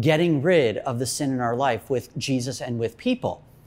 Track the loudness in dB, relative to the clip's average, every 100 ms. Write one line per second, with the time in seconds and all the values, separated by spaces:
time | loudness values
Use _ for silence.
0 | 2 4 4 2 4 4 4 0 -4 -4
1 | -4 -2 -2 0 0 0 0 -2 -2 -4
2 | -4 -10 -2 -2 -2 -6 -6 -4 -4 -4
3 | -4 -2 -2 -6 -14 -20